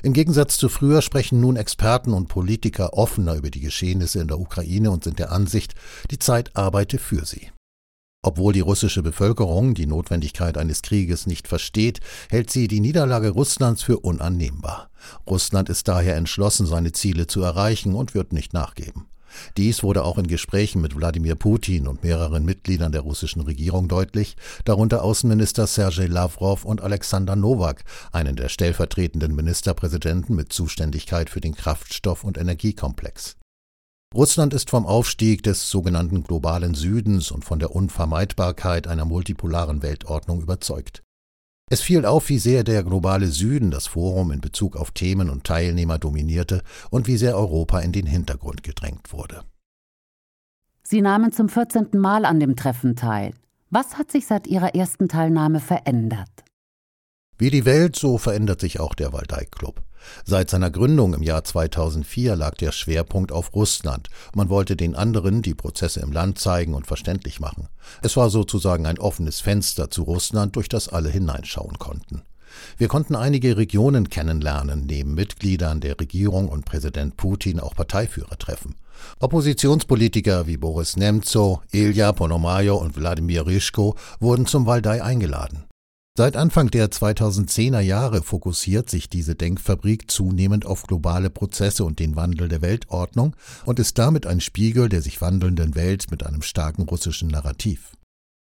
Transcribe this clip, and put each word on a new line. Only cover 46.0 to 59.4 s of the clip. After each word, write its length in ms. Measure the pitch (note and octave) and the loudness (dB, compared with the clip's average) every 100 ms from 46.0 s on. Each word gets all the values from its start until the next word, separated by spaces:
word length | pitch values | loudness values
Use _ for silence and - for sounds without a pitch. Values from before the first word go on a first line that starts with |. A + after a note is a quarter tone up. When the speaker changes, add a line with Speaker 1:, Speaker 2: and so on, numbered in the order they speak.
| D#2 D2+ D2+ E2 E2+ F#2 - - - | -2 -2 0 0 0 -2 -4 -12 -4
Speaker 1:
und 160 | B2 A2+ | 0 2
wie 100 | A#2 | 2
sehr 220 | B2 G2+ | 2 2
Europa 400 | G#2 D#2+ E2 F#2 | 0 2 2 2
in 140 | E2+ | 0
den 120 | G2+ | 0
Hintergrund 580 | D#2+ E2+ - - - - | 0 0 -2 -6 -8 -10
gedrängt 520 | - - - - - | -12 -8 -8 -10 -12
wurde. 300 | - - - - - _ _ _ _ _ _ _ _ _ _ _ _ | -12 -12 -14 -20 -20 _ _ _ _ _ _ _ _ _ _ _ _
Speaker 2:
Sie 180 | - A3 | 0 2
nahmen 320 | G3+ G#3 A3+ | 4 4 2
zum 160 | A3+ G#3+ | 2 2
vierzehnten 480 | A#3 A#3 A#3 G#3 G3 | 2 0 0 2 2
Mal 300 | G3 G#3+ E3+ | 2 4 4
an 120 | D#3+ | 4
dem 160 | C#3 | 4
Treffen 420 | B2+ C3+ B2 B2+ A#2+ | 2 0 0 0 0
teil. 360 | A#2+ G#2 G2+ - _ _ _ | 0 -2 -4 -10 _ _ _
Was 260 | G#3+ C4+ - | -2 -2 -6
hat 160 | D4+ | -2
sich 140 | D4 - | -2 0
seit 200 | G#3 - | -2 0
Ihrer 280 | F#3+ F3+ | 0 2
ersten 340 | F3+ F#3 - F#3 | 0 -2 0 0
Teilnahme 520 | E3 D#3+ D#3+ D#3 D#3 | 2 2 4 4 2
verändert? 680 | - F3 - B2 A2+ G#2+ F#2 - _ _ _ _ _ _ _ _ _ - | 0 -2 0 0 0 -4 -8 -18 _ _ _ _ _ _ _ _ _ 0
Speaker 1:
Wie 120 | B2 | 2
die 140 | C#3 | 4
Welt, 320 | A#2+ D3 F3 - | 6 6 4 2
so 220 | C#3 A#2+ | 0 2
verändert 420 | B2 G#2 G#2+ F2+ | 0 2 0 0
sich 180 | F2+ - | -2 -2
auch 160 | D#2 | -4
der 200 | - C#2 | -4 -6
Waldai-Club. 680 | C#2+ - - | -6 -6 -8